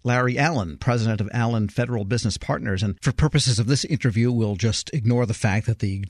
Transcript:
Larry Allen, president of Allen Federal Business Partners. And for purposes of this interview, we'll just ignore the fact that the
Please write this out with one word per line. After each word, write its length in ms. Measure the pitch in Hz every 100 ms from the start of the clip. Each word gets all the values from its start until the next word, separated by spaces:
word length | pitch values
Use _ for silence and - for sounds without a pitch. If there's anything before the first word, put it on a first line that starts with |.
Larry 320 | 127 123 127 123
Allen, 400 | 147 151 87 71
president 460 | - 120 113 107
of 80 | 101
Allen 380 | 123 117 117 104
Federal 340 | - 120 120
Business 320 | 98 120 110 -
Partners. 460 | - 143 110 95
And 160 | 107 92
for 100 | -
purposes 480 | - 151 147 135 110
of 100 | 113
this 180 | 139 -
interview, 440 | 139 127 107 120
we'll 260 | 120 107 98
just 360 | 117 104 -
ignore 320 | 156 110 120
the 80 | 117
fact 320 | - 113 98
that 140 | 107 110
the 260 | 104 98 98